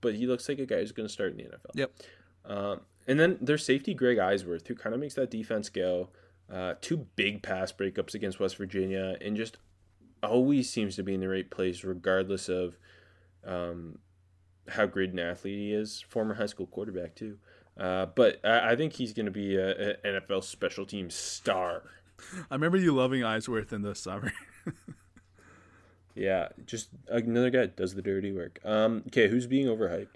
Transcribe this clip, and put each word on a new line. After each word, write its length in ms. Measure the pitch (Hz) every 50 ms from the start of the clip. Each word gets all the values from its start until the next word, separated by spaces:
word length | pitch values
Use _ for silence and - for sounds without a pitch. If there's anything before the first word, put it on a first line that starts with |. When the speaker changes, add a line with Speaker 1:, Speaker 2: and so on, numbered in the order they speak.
Speaker 1:
but 140 | - 117 104
he 120 | 107 123 127
looks 200 | 123 120 - -
like 120 | 143 139
a 40 | 131
guy 100 | 120 107
who's 160 | 85 104 107
gonna 160 | - - 110 104
start 240 | - - 101 87
in 60 | - -
the 60 | -
N 60 | - -
F 60 | - -
L. 60 | - -
Speaker 2:
Yep. 180 | 143 135 - - - - - - - _ _ _ _ -
Speaker 1:
Um, 360 | 107 104 101 101 101 95 - - _ _ _ - -
and 100 | 135 151
then 180 | 165 185 185 -
their 180 | 123 139 151 151
safety, 360 | - - 131 139 - 214 180
Greg 240 | 127 127 123 120 104
Eisworth, 500 | 92 95 104 95 90 87 85 82 - -
who 80 | 120
kinda 200 | - - 110 113
makes 180 | 131 147 139 -
that 160 | 143 127 123
defense 380 | - 110 107 - 113 107 104 -
go. 420 | - 98 90 92 90 90 90 - - - - - _ _ _ -
Uh, 240 | 95 92 92 90 76 -
two 280 | - - 165 160 - - _
big 260 | - 98 104 104 101
pass 300 | - - 95 95 95 -
breakups 420 | - - 98 95 - 101 92 - -
against 240 | 101 104 95 92 -
West 180 | 101 95 -
Virginia, 600 | - 101 92 101 95 95 95 95 95 95 95 92 -
and 160 | - 104 107
just 200 | 107 113 113 - - - _ _ _ _ _ _ _ _ - _ _
always 480 | - 104 117 127 127 143 143 135 123 -
seems 240 | - 117 104 98 92
to 80 | 98
be 120 | 92 98 98
in 60 | 95
the 80 | 95 95
right 220 | 95 95 92 -
place, 320 | - - 92 92 87 90
regardless 680 | - 95 92 87 - 95 95 95 92 95 98 90 - -
of, 280 | 90 92 90 87 - - - - - - - - _ _ _ _ _ _ -
um, 540 | - 92 87 87 87 87 87 85 80 78 - _ _ _ _ _ _ _ _ _ _ _ _ _ -
how 180 | - 113 107
great 240 | 98 - 98 95 92
an 80 | 92 90
athlete 400 | 85 85 87 - - 98 101 101
he 140 | 104 104
is. 320 | 107 107 107 107 - - - -
Former 260 | - 117 110 107 104
high 120 | 113 104
school 200 | 104 - - 92
quarterback, 500 | - - 95 104 110 92 90 87 82 -
too. 220 | - 113 107 101 - _ - - - - _ -
Uh, 300 | - 98 92 92 95 95
but 320 | 92 - - 117 101 - - -
I, 280 | 107 113 117 101 113
I 40 | 120
think 160 | 127 160 156
he's 200 | - - 127 107
gonna 180 | 107 117 107 104
be 240 | 92 101 101 98 95
a, 140 | 95 95 95
a 360 | 95 - 104 104 104 - -
N 80 | 101 98
F 160 | 95 - -
L 120 | 98 95
special 420 | - - - - 95 87 - 98 98
team 240 | - 104 101 90 85
star. 720 | - - - - - - - - 95 92 92 87 82 - - - - - _ _ _ - - - 190 185 151 -
Speaker 2:
I 40 | 135
remember 220 | 139 156 170 180
you 180 | 190 180 165 139
loving 280 | 131 127 127 135 131
Eisworth 500 | 120 110 110 110 - 127 117 110 101 -
in 100 | 113 104
the 140 | 101 104 98
summer. 360 | - - 92 95 101 - - - - - - - - -
<laughs> 80 | 220 - - _ - - - _ _ _ - - _ _ - - - - - - - - - _ _ _ _ _ _ -
Speaker 1:
Yeah, 340 | 110 98 95 95 90 - - - - -
just 240 | - 117 107 - - - - - -
another 400 | 117 117 113 117 117 120 123 123
guy 180 | 127 127 113
does 280 | 90 - - 92 92 95
the 80 | 98
dirty 300 | 98 101 95 98 98 98
work. 280 | 98 95 - - - - -
Um, 360 | 107 107 107 110 113 117 107 -
okay, 220 | 120 - 123 110 98
who's 180 | 113 127 123
being 200 | 120 131 139 139
overhyped? 420 | 123 110 110 107 87 85 95 101 - -